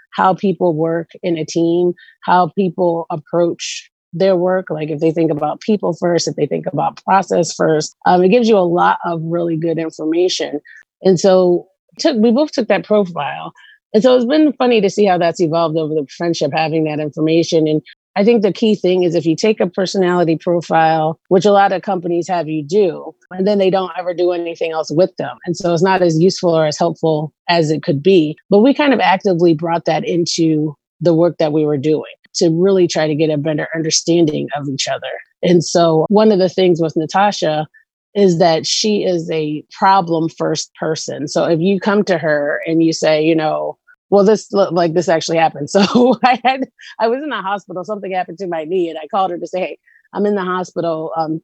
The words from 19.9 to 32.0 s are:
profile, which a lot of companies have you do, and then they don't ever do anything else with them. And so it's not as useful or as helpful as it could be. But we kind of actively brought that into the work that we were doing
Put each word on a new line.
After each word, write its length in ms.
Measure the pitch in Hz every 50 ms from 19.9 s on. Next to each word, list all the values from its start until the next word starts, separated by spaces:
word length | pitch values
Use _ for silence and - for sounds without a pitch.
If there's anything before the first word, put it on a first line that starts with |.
| - 202 185 180 180 180 170 160 165
profile, 840 | 156 - 185 170 175 160 - 160 160 160 160 160 160 156 156 165 - _ -
which 160 | 180 190 156
a 80 | 208 202
lot 200 | 196 196 196 196
of 100 | 175 -
companies 460 | - 196 170 165 175 175 170 165 185
have 200 | 185 175 156 151
you 140 | 156 156 147
do, 520 | 143 170 214 208 175 147 147 143 156 - _ _ -
and 160 | 180 185 190
then 120 | 196 208 202
they 120 | 190 190
don't 220 | 180 190 190 180 165
ever 160 | 180 175 175 180
do 200 | 160 180 175 180
anything 400 | 170 170 170 170 160 170 165 160
else 180 | 160 151 -
with 260 | 147 151 185 185 -
them. 220 | - 147 135 - - -
And 100 | 180 170
so 160 | - - 170 170
it's 100 | 165 175
not 200 | 196 190 185 180
as 160 | 170 160 156
useful 320 | 170 190 180 - - 180
or 160 | 165 160 156
as 100 | 151 147
helpful 560 | - 175 170 165 - - 160 156 151 156 147 - _ _ -
as 220 | 175 170 160 147
it 120 | 156 151 -
could 200 | - 156 139 139
be. 340 | 185 196 180 156 151 160 - _ -
But 120 | 190 202
we 140 | 214 277 269
kind 180 | - 302 285 262
of 80 | 208
actively 540 | 185 175 185 190 - 202 180 165 175 175 165
brought 300 | 151 170 165 170 170 -
that 200 | - 160 156 -
into 720 | 147 180 170 175 - - - 165 160 156 151 151 156 143 - _ _ _ _
the 140 | 160 175 165
work 240 | 160 170 175 147 -
that 140 | 165 151 147
we 120 | 156 151
were 140 | 151 151 139
doing 340 | 123 151 156 143